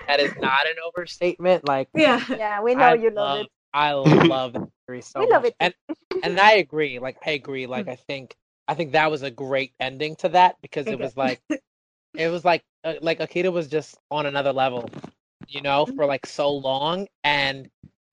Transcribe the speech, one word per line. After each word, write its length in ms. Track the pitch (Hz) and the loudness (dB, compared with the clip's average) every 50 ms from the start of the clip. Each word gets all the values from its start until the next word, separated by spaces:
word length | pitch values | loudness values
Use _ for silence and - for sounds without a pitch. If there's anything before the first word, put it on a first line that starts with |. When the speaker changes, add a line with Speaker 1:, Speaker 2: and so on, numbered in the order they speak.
| - | -4
Speaker 1:
that 140 | - 143 143 | 0 2 2
is 140 | 143 139 127 | 2 0 -2
not 300 | 135 135 131 135 139 147 156 | -2 -2 0 2 2 2 0
an 80 | 165 165 165 | -2 -6 -10
overstatement. 800 | 170 - 180 170 - - - 175 180 - - 170 185 185 170 - | -10 -10 -10 -10 -10 -6 -2 -2 -2 -2 0 2 2 2 2 2
Like, 220 | 143 135 135 135 - - | 0 0 0 -2 -2 0
Speaker 2:
Yeah. 280 | 311 311 269 240 247 247 240 254 | 4 4 4 4 2 0 -4 -6
Speaker 3:
Yeah, 240 | 214 220 208 208 208 | -4 -4 -4 -4 -2
we 140 | 214 240 254 | 0 0 4
know 180 | 269 269 247 | 6 6 6
Speaker 1:
I 20 | 240 | 6
Speaker 3:
you 160 | 233 226 226 | 6 2 0
love 220 | 208 208 202 - | 0 0 -2 -2
Speaker 1:
love, 140 | 139 427 415 | -2 -4 -6
Speaker 3:
it. 40 | - _ _ _ _ | -8 _ _ _ _
Speaker 1:
I 200 | - 143 151 147 | 0 0 2 2
love 600 | 143 139 135 156 151 - - - 131 131 131 123 120 | 2 2 4 6 6 6 6 4 2 0 -4 -6 -8
that 140 | 123 - - _ _ _ | -10 -12 -12 _ _ _
series 200 | - 127 123 - | -14 -14 -14 -14
so 140 | - - - | -10 -6 -2
Speaker 3:
We 60 | 440 508 | 2 4
love 160 | 403 294 240 | 4 4 2
Speaker 1:
much. 40 | 240 | 0
Speaker 3:
it. 80 | - - | -2 0
Speaker 1:
And, 140 | 165 180 - _ _ - 320 _ _ - - 370 | -2 -2 -2 _ _ -14 -14 _ _ -10 -8 -6
and 160 | 240 175 180 190 | -4 -2 2 4
I 160 | 196 220 220 | 6 8 8
agree. 440 | 202 160 131 151 156 151 139 123 120 | 6 4 0 -2 -2 -2 -2 -4 -6
Like, 180 | 127 131 120 - - | -8 -10 -10 -8 -6
I 40 | 165 | -4
agree. 360 | 151 143 - 143 135 131 127 | -4 -4 -4 -8 -8 -8 -8
Like, 200 | 120 127 127 190 | -8 -6 -8 -8
Speaker 2:
Mm. 60 | 147 | -8
Speaker 1:
I 40 | 127 | -10
think, 400 | - _ - 143 135 127 - - _ _ _ _ _ _ - | -12 _ -12 -10 -10 -12 -16 -20 _ _ _ _ _ _ -6
I 60 | 151 | -4
think 180 | 143 170 139 | -4 -4 -2
that 180 | 135 156 151 160 | 0 2 2 2
was 120 | 156 135 | 0 -2
a 80 | 135 139 | -6 -8
great 420 | 117 139 139 131 139 135 135 135 _ - | -10 -8 -6 -4 -2 -4 -4 -4 _ -8
ending 360 | 131 131 135 131 151 156 156 | -8 -8 -6 -6 -8 -8 -6
to 120 | - - 175 | -4 -4 2
that 260 | 156 180 180 180 - _ | 4 6 6 6 4 _
because 300 | - - - 151 139 110 | -14 -10 -8 -6 -6 -6
it 40 | 135 | -6
Speaker 2:
Okay. 100 | 120 135 | -6 -6
Speaker 1:
was 120 | 135 - | -6 -4
like, 240 | 135 135 131 123 - _ - | -2 -2 -2 -2 -4 _ -8
Speaker 2:
<laughs> 120 | 302 - _ _ _ _ _ _ _ _ _ _ - | -8 -8 _ _ _ _ _ _ _ _ _ _ -6
Speaker 1:
it 140 | - 160 165 | -4 -2 -2
was 160 | 175 175 160 | -2 0 2
like, 180 | 175 170 156 _ _ _ _ - | 2 2 2 _ _ _ _ -8
uh, 100 | 160 156 143 | -8 -6 -4
like, 200 | 151 165 160 160 | -2 -2 -2 -2
Akita 320 | 160 - - 175 180 185 | -4 -4 -2 -2 0 0
was 160 | 175 175 160 131 | 0 -2 -4 -2
just 300 | 151 156 139 - - _ _ - | -4 -4 -4 -6 -14 _ _ -6
on 160 | 143 151 147 | -4 -4 -2
another 260 | 143 139 143 139 139 | -2 -2 0 0 0
level, 380 | 127 131 131 131 123 120 117 113 - - - - - _ _ _ _ - - - | 0 2 0 0 0 -4 -8 -10 -14 -16 -18 -18 -20 _ _ _ _ -20 -20 -14
you 120 | 139 143 | -12 -6
know, 240 | 139 143 139 143 151 | -4 0 0 0 0
Speaker 2:
Mm-hmm. 100 | 127 135 | 0 0
Speaker 1:
for, 100 | 139 147 | -2 0
like, 200 | 143 139 127 - | 0 0 -2 -6
so 240 | - - - 147 143 | -8 -6 -2 -2 -2
long, 540 | 147 139 135 131 135 135 143 160 175 185 202 - _ _ - | -2 -2 -2 -2 -2 -2 -2 -2 -2 -4 -6 -10 _ _ -2
and 460 | 147 147 143 139 135 135 135 131 - _ _ - - _ _ _ _ | 0 0 0 0 -2 -4 -6 -12 -20 _ _ -20 -20 _ _ _ _